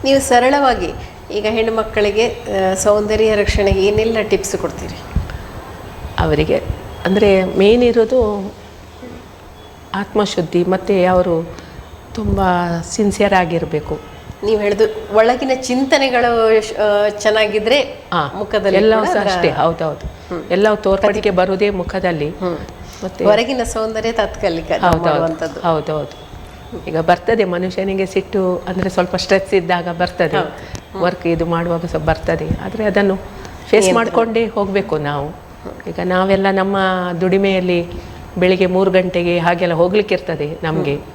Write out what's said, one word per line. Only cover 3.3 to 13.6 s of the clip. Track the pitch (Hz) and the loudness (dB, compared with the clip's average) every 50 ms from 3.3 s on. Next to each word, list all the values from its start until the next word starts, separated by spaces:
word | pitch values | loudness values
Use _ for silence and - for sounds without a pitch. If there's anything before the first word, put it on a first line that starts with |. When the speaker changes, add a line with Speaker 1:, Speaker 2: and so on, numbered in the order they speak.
| 214 | 4
Speaker 1:
ರಕ್ಷಣೆಗೆ | 208 202 202 - 208 202 196 190 190 | 2 0 0 0 2 2 2 2 4
ಏನೆಲ್ಲ | 190 208 208 214 220 226 226 220 202 - | 2 2 2 2 0 0 0 0 0 0
ಟಿಪ್ಸ್ | 202 180 196 - - | 0 -2 0 -4 -6
ಕೊಡ್ತೀರಿ? | - - 165 - - - - - - - - - - - - - - - - - - - - - - - - - - - - - - | -4 -4 -6 -6 -8 -10 -10 -12 -12 -14 -6 -6 -6 -4 -4 -10 -12 -12 -14 -14 -16 -16 -16 -16 -16 -16 -16 -16 -14 -14 -10 -4 -2
Speaker 2:
ಅವರಿಗೆ | - 160 151 147 156 175 - - - - - - - - - - - | 0 0 2 2 2 2 0 -2 -2 -4 -8 -8 -8 -14 -14 -6 -2
ಅಂದ್ರೆ | 175 190 214 208 202 196 190 185 | 0 2 4 6 6 6 4 2
ಮೇನ್ | 185 - 190 190 202 226 247 | 0 2 4 6 6 6 6
ಇರೋದು | 247 240 233 240 220 220 247 254 226 208 208 202 190 202 - - - - - - - - - - 254 247 240 - - - - - - - - - - - - - - - - | 4 4 4 4 2 4 2 2 2 2 -2 -4 -8 -10 -12 -14 -20 -20 -20 -20 -20 -20 -20 -20 -18 -18 -18 -18 -20 -20 -20 -20 -20 -20 -20 -20 -20 -20 -20 -20 -16 -10 -8
ಆತ್ಮಶುದ್ಧಿ, | 196 202 - - 214 208 196 - - 170 156 - 175 175 | -8 -8 -2 0 0 0 0 0 -4 -4 0 0 0 2
ಮತ್ತೆ | 180 185 185 - - 202 190 180 | 2 0 -2 0 0 2 2 4
ಅವರು | 180 185 180 180 180 170 165 170 165 - - - - - - - - - - - - - | 4 4 4 2 2 0 -2 -2 -6 -12 -16 -16 -18 -18 -18 -18 -18 -20 -20 -20 -12 -10
ತುಂಬ | 233 214 202 196 196 196 185 180 175 175 170 170 170 165 - | -6 -2 -2 0 2 2 2 2 2 0 -2 -2 -4 -6 -6
ಸಿನ್ಸಿಯರ್ | - - 214 202 185 - 208 202 196 | -2 0 0 0 2 2 2 4 4
ಆಗಿರ್ಬೇಕು. | 185 180 165 170 165 | 2 2 2 0 -2